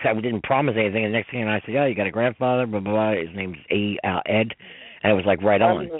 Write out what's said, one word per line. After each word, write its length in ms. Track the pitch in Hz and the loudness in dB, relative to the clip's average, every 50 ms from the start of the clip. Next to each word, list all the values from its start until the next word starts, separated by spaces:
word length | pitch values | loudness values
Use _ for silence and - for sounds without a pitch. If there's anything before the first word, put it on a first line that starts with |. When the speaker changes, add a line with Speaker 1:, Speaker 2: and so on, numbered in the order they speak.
| - | 0
Speaker 1:
said, 120 | 135 110 | 0 0
"We 60 | 110 | 0
didn't 220 | 110 123 117 101 - | 0 -2 -2 -2 0
promise 320 | - 135 131 147 143 107 | 0 2 2 2 2 2
anything." 260 | 113 110 101 95 110 110 | 2 0 0 0 0 0
And 80 | 104 | 0
the 60 | 110 | 0
next 140 | 117 101 - | -2 -2 -4
thing 120 | - 123 113 | -4 -4 -2
I 120 | 107 107 101 - | -2 -2 -2 -2
said, 80 | - 110 | -2 0
"Yeah, 120 | 139 143 | 0 0
you 80 | 135 113 | 0 0
got 100 | 95 101 | -2 -2
a 60 | 95 | -2
grandfather, 560 | - 110 120 123 113 - 127 127 127 127 123 | 0 0 0 0 0 0 0 0 2 2 0
blah, 120 | 117 107 104 | 0 -2 -2
blah, 120 | 95 101 104 | -2 0 0
blah. 180 | 107 110 110 107 | 2 2 2 0
His 160 | 92 82 82 85 | -2 -4 -6 -6
name's 220 | 98 95 92 87 73 - - | -8 -8 -8 -10 -10 -6 -2
A, 260 | 85 104 104 104 98 - - | -2 0 0 -2 -2 -2 -2
uh, 140 | 101 92 - - | -2 -2 -2 -2
Ed." 260 | - 107 110 110 117 - - - - - - - - - - | 0 2 2 0 0 -4 -12 -18 -20 -20 -20 -20 -20 -8 -2
And 100 | - 104 | 2 2
it 40 | 107 | 2
was 100 | 95 90 | 4 2
like 160 | 101 95 82 | 2 2 2
right 180 | 95 107 104 98 | 4 4 4 4
on, 260 | 110 117 110 82 - | 4 4 2 0 -2
Speaker 2:
Mm-hmm. 100 | - 160 | -6 -8